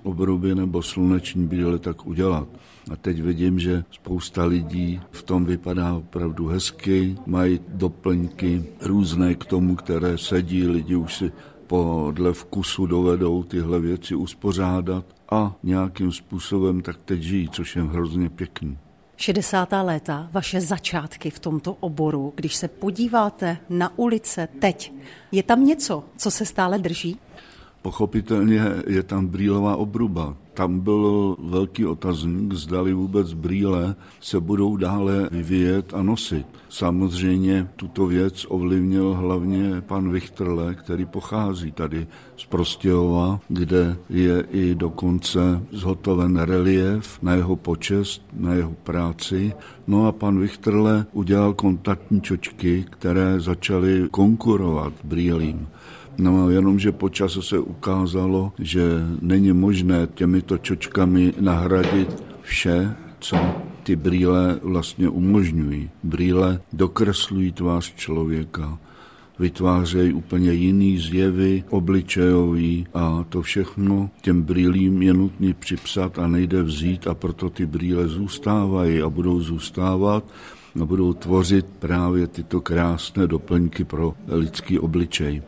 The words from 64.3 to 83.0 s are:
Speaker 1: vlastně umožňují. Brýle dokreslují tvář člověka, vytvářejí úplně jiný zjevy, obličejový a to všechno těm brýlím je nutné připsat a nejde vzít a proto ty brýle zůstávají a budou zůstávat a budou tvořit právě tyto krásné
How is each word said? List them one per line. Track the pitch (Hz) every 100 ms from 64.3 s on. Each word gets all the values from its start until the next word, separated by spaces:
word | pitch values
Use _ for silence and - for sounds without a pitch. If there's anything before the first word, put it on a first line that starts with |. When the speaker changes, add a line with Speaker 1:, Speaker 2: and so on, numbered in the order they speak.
| 90 90 87
Speaker 1:
vlastně | 90 90 82 - 87
umožňují. | - 92 104 90 80 73 73 71 -
Brýle | 82 76 90 90 92 90 -
dokreslují | 78 92 - 104 95 - 95 92
tvář | 85 87 87 85 -
člověka, | - 80 80 80 80 - 76 80 - - - - - -
vytvářejí | 87 87 90 90 87 90 90
úplně | 78 87 90 90
jiný | 85 92 98 98 95
zjevy, | 80 90 95 92 95 95 92
obličejový | 101 87 95 90 - 90 90 87 85 85 85 87
a | 87 82 80 82
to | 92
všechno | 80 - 92 - 98 98 98 -
těm | - 87
brýlím | 78 90 90 92 95 95
je | 92
nutné | 92 95 95 95
připsat | 85 - 87 - - 92 87
a | 87
nejde | 85 90 92
vzít | 82 76 85 90 -
a |
proto | 82 90 80 92
ty | - 85
brýle | 80 87 87 87
zůstávají | 80 101 - 104 104 98 95 87 82
a | 78
budou | 78 87 87
zůstávat | 82 82 - - 92 92 101 104 104 - - - - -
a | 80
budou | 92 90
tvořit | 87 87 92 87 98 92 -
právě | 76 87 90 90 85
tyto | - 80 90
krásné | - 85 85 85